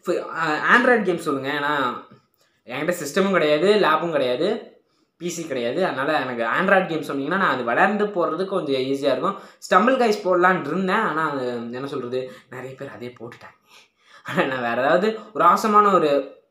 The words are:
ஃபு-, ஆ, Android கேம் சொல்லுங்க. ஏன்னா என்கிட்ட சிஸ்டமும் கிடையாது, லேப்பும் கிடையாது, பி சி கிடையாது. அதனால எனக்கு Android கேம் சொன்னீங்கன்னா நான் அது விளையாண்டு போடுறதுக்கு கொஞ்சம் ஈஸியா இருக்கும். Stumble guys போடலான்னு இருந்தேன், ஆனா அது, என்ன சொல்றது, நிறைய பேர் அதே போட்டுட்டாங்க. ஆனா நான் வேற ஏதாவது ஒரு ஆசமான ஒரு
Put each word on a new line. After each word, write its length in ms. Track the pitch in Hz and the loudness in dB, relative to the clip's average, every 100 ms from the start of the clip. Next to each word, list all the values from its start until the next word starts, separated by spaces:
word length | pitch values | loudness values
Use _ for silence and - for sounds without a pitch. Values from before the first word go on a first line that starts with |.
| - | -2
ஃபு-, 180 | - - 160 | -4 -4 -4
ஆ, 400 | 160 151 147 226 | -2 0 4 4
Android 260 | 247 240 | 6 4
கேம் 160 | 185 170 | 2 -2
சொல்லுங்க. 340 | 160 135 135 | -2 -2 -2
ஏன்னா 420 | 147 143 147 127 117 - 143 _ _ _ _ 110 | -2 -2 0 -2 -4 -14 -20 _ _ _ _ -12
என்கிட்ட 240 | 131 160 175 | -4 -4 -2
சிஸ்டமும் 280 | 143 196 196 | -2 0 2
கிடையாது, 420 | 180 151 151 185 | 2 4 4 4
லேப்பும் 380 | 208 156 160 170 | 4 4 2 0
கிடையாது, 680 | 147 127 127 180 240 - _ _ _ _ _ | 0 0 0 -2 -2 -8 _ _ _ _ _
பி 120 | 170 | -8
சி 180 | 170 160 | -8 -6
கிடையாது. 380 | 131 117 147 180 | -4 -2 -2 -2
அதனால 340 | 131 143 151 | -2 -2 -2
எனக்கு 240 | 127 117 | -2 -4
Android 420 | 113 139 190 190 175 | -2 0 2 2 2
கேம் 160 | 156 | -6
சொன்னீங்கன்னா 360 | 143 139 139 190 | -4 -6 -4 -2
நான் 200 | 180 127 | 0 -2
அது 60 | |
விளையாண்டு 440 | 117 135 196 214 208 | -2 2 2 2 -2
போடுறதுக்கு 380 | 180 165 170 190 | -2 -2 -2 -4
கொஞ்சம் 360 | 190 147 135 | -4 -2 -2
ஈஸியா 300 | 131 135 139 | -2 -2 0
இருக்கும். 280 | 127 175 202 | 0 -2 -6
Stumble 600 | - - - 185 233 262 | -16 -20 0 2 4 2
guys 240 | 233 208 | 2 0
போடலான்னு 440 | 180 180 180 180 135 | 0 4 4 2 -2
இருந்தேன், 280 | 180 185 214 | -2 0 0
ஆனா 340 | 202 151 156 | 0 -2 -2
அது, 180 | 139 123 | -4 -4
என்ன 400 | 120 117 123 139 | -6 -8 -8 -8
சொல்றது, 440 | 143 120 127 127 - _ | -8 -6 -6 -8 -14 _
நிறைய 260 | 123 131 135 | -14 -14 -14
பேர் 160 | 139 | -16
அதே 240 | 101 123 123 | -12 -14 -14
போட்டுட்டாங்க. 600 | 113 - - _ _ - _ _ _ - | -18 -18 -20 _ _ -20 _ _ _ -20
ஆனா 200 | - 165 | -6 -2
நான் 260 | 143 131 120 | -2 -2 -2
வேற 120 | 117 | 0
ஏதாவது 380 | 139 175 214 220 - | 2 2 2 -4 -10
ஒரு 120 | 196 170 | 2 4
ஆசமான 480 | 196 226 208 208 | 4 4 4 6
ஒரு 480 | 180 151 143 - - _ | 4 4 0 -2 -16 _